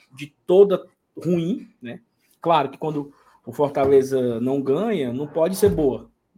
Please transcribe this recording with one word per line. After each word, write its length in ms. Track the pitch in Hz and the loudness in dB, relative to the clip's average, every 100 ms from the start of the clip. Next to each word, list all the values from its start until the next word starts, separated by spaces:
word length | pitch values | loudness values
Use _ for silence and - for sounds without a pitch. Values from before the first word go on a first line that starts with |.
| _ | _
de 200 | 131 143 _ - | -18 -18 _ 2
toda 400 | 185 202 180 - _ _ | 6 6 4 -6 _ _
ruim, 540 | - 160 175 165 233 - _ | -10 -4 -2 -2 -6 -10 _
né? 200 | 120 - _ _ _ _ | -16 -16 _ _ _ _
Claro 300 | 165 160 135 | 0 2 0
que 80 | - | -6
quando 340 | 156 151 143 _ _ _ | -8 -6 -8 _ _ _
o 80 | - | -12
Fortaleza 880 | 117 139 143 139 139 131 131 123 113 | -2 -2 0 4 4 4 0 -2 -2
não 220 | 123 139 | -2 -2
ganha, 500 | 131 143 226 196 127 | 0 -2 0 -2 -4
não 140 | 123 147 | -6 -6
pode 300 | 165 165 190 | -2 -2 2
ser 140 | 196 | 0
boa. 400 | 165 143 117 - _ _ | 2 -2 -2 -12 _ _